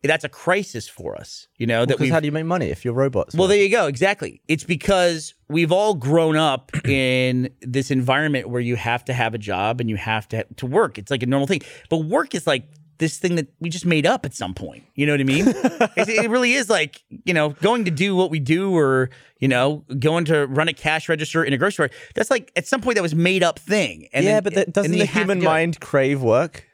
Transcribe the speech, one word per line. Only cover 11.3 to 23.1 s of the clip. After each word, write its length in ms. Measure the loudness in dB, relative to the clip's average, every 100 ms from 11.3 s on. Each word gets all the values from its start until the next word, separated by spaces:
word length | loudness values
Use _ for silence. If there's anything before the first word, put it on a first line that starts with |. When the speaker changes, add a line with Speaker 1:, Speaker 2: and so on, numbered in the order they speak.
| 0 0
Speaker 1:
thing. 140 | -2 -6 -20 -4
But 100 | -2
work 360 | 0 -2 -2
is 140 | -4 -2
like 160 | -2 -4 -20 -20 _
this 200 | -4 -2
thing 180 | -2 -2
that 100 | -4 _
we 80 | -8
just 160 | -4 0
made 180 | 2
up 220 | 4 0 -2
at 80 |
some 200 | -8 -10
point. 280 | -8 -12 -14 _ -2
You 100 | 0
know 60 |
what 80 | 2
I 40 |
mean? 220 | 2 4 2
Speaker 2:
<laughs> 80 | 2 -2 0 0 0
Speaker 1:
It's, 120 | 0
it 220 | 0 2
really 240 | 2 2
is 140 | 0 2
like, 320 | 0 0 -6 _ -10
you 100 | -2
know, 160 | 0 0
going 340 | 0 0 2
to 60 | 0
do 240 | 0 0 2
what 140 | 0
we 100 | 0
do 340 | 0 0 2
or, 360 | 2 4 2 0 -4 -20 _
you 80 | 0
know, 380 | 2 2 -2 -8 -2
going 240 | 0 0 2
to 200 | 0 2
run 200 | 0 -2
a 40 |
cash 360 | -2 -2 -2 -2
register 360 | -2 -2 -2
in 80 | 0
a 60 | 2
grocery 300 | 0 0 -4
store. 80 | -4 -10 -4
That's 140 | 0
like, 200 | 0 -2 -6
at 100 | -6
some 140 | -6
point 160 | -2 0
that 60 |
was 120 | 0